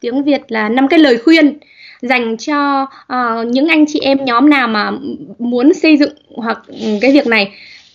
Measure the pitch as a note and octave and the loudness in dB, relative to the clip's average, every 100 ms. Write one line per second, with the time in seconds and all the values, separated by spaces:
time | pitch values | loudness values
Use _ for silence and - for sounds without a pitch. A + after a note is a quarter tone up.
0 | A#3 C4 C#4+ C4 - A3 G#3+ B3 C#4 E4+ | -6 -4 -2 -2 -4 -4 -2 0 2 4
1 | D4 A#3 E4 D#4+ D4 - _ _ - - | 4 2 2 4 4 0 _ _ -20 -8
2 | B3 B3+ A3+ A3+ D4+ D4 C#4+ C#4 C4+ - | -4 -2 -2 -6 -4 -2 -2 -2 -4 -10
3 | - B3+ A#3+ A3+ A#3 B3+ D#4+ D#4 D4+ D4+ | -8 -4 -4 -4 -2 0 2 2 2 0
4 | C4+ C#4 C4 A#3+ D4 C#4+ A#3+ G#3+ G3+ G#3 | -2 -2 0 2 4 4 0 -2 -4 -6
5 | G#3+ - - G3 A#3+ A#3+ C#4 F#4 D#4+ C#4+ | -10 -12 -14 -10 -4 0 2 2 2 2
6 | C#4+ - _ - A3+ - - - A3 G#3 | 0 -4 _ -10 -8 -8 -12 -8 -4 0
7 | B3 C#4+ A#3+ A3 G3+ - - - _ | 2 2 2 0 -2 -8 -20 -20 _